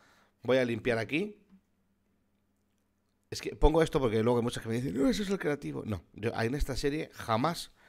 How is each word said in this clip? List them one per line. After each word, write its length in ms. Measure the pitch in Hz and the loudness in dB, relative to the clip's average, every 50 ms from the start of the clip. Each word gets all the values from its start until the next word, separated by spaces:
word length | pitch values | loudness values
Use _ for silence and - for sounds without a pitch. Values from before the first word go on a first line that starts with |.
| _ - _ _ _ _ _ _ - | _ -20 _ _ _ _ _ _ -2
voy 160 | 120 127 131 | 2 2 2
a 60 | 127 | 2
limpiar 340 | 123 117 107 - 127 117 113 | 2 -2 -2 0 0 0 0
aquí. 380 | 113 - 131 160 202 214 208 - _ _ - - _ _ _ _ _ _ _ _ _ _ _ _ _ _ _ _ _ _ _ _ _ _ _ _ _ _ _ _ _ _ _ _ _ _ | 0 -2 -2 -2 -4 -4 -8 -14 _ _ -20 -20 _ _ _ _ _ _ _ _ _ _ _ _ _ _ _ _ _ _ _ _ _ _ _ _ _ _ _ _ _ _ _ _ _ _
Es 100 | - - | -12 -10
que 160 | - 156 - | -8 -8 2
pongo 260 | - - 139 160 160 160 | 6 6 6 6 6 4
esto 160 | - - 135 | 4 2 0
porque 220 | 131 117 104 104 107 | 0 2 2 2 2
luego 160 | 120 123 120 | 2 2 2
hay 60 | 113 | 0
muchas 180 | 123 - 104 98 | -2 -4 -6 -6
que 60 | 110 | -4
me 60 | 113 | -4
dicen, 200 | 123 123 151 185 | -4 -4 -4 -2
"No, 140 | 254 277 262 | 2 2 2
eso 140 | 214 190 208 | 2 0 0
es 80 | 185 | -2
el 80 | 196 185 | -2 -2
creativo". 460 | - 151 147 143 151 156 143 127 - | -2 -2 -4 -4 -4 -8 -8 -8 -6
No, 160 | 110 104 85 - _ - | -6 -6 -6 -8 _ -10
yo 200 | - 98 117 - - | -6 -4 -4 -2 0
en 160 | 113 117 131 | -2 0 0
esta 220 | 147 - - 127 | 0 -2 -2 -2
serie 340 | - - 143 143 156 156 - - | -2 -2 -2 -2 -2 -4 -8 -10
jamás 560 | - - - 110 113 131 165 175 - - - - _ _ | -8 -2 0 0 2 2 0 -2 -4 -8 -14 -16 _ _